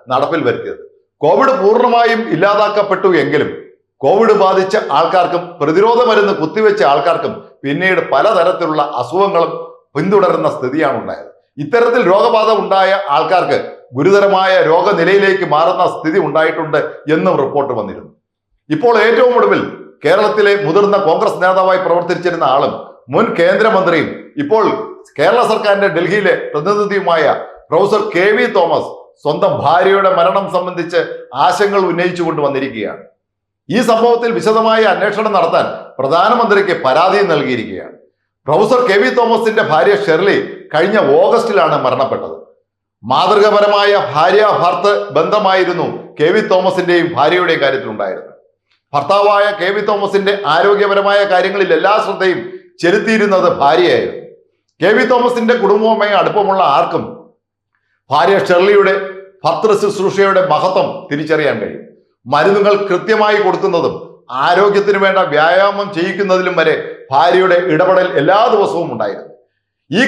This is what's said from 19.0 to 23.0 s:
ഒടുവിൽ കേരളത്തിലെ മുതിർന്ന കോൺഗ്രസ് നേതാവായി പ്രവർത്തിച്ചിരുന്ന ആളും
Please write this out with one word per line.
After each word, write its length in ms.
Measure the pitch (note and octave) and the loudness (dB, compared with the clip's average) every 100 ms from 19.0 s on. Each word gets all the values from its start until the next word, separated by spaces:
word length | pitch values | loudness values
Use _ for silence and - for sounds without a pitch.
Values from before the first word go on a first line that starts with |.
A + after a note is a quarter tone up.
| A3 A#3 B3 A#3 | 2 2 2 2
ഒടുവിൽ 240 | G3+ F3 - - - - | 2 0 -4 -10 -20 -6
കേരളത്തിലെ 480 | C#3+ F#3+ G#3 G#3 G3+ G3+ D3+ | 0 2 2 2 2 2 0
മുതിർന്ന 300 | F#3 G3+ G3+ | 2 2 2
കോൺഗ്രസ് 460 | D#3+ F3 - D#3 | 0 0 -2 0
നേതാവായി 380 | F#3 F#3+ F#3 F#3 E3+ | 0 2 2 0 0
പ്രവർത്തിച്ചിരുന്ന 580 | F3 F3 - F3 E3+ | -2 -2 -4 -4 -2
ആളും 280 | C#3+ C3+ C3 - - - | 0 0 0 -4 -14 -20